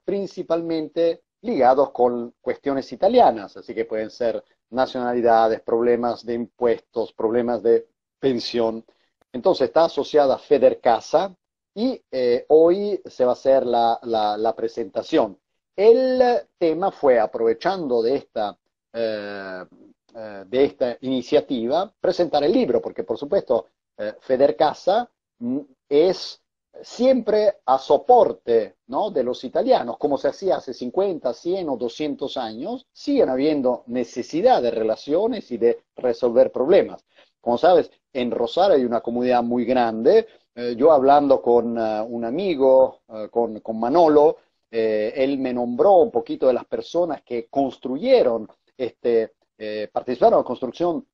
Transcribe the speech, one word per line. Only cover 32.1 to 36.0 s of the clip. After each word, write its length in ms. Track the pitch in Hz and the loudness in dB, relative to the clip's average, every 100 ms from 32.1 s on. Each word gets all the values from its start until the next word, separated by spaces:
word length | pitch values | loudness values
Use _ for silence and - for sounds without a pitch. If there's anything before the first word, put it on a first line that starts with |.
| 131 139 139 | -6 -8 -8
años, 480 | 113 110 170 254 _ | -10 -10 -12 -12 _
siguen 340 | _ - 277 147 | _ -4 0 0
habiendo 560 | 131 147 147 127 123 - | 0 0 0 -2 -4 -6
necesidad 760 | 123 120 127 117 151 240 220 | -8 -6 -8 -8 0 2 2
de 100 | 120 | 0
relaciones 800 | 117 110 107 - 160 226 226 - | -2 -2 -4 -2 -2 -2 -4 -8
y 60 | 117 | 0
de 240 | 117 117 _ | 0 0 _
resolver 540 | - | -6